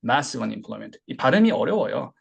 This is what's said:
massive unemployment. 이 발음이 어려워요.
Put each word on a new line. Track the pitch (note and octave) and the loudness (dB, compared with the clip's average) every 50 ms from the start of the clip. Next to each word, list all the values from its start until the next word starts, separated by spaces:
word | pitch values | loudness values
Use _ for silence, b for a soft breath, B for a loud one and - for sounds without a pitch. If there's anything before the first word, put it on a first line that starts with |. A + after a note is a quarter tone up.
| - | 0
massive | A2+ B2 C#3+ C#3+ - - B2 A2 | 2 0 0 0 -2 -6 -6 -6
unemployment. | A2 G#2+ G#2+ - - A2 G#2+ A2 - - - _ | -6 -6 -8 -12 -14 -14 -14 -14 -18 -18 -20 _
이 | - C3+ | -14 -10
발음이 | - - C3 D3+ G3+ A3 A3+ | 0 2 2 4 6 6 4
어려워요. | F3 - - - G3+ G#2+ G#2 G#2 G2+ C3+ C3+ C3 _ _ | 4 2 0 0 0 0 0 -2 -2 -6 -6 -8 _ _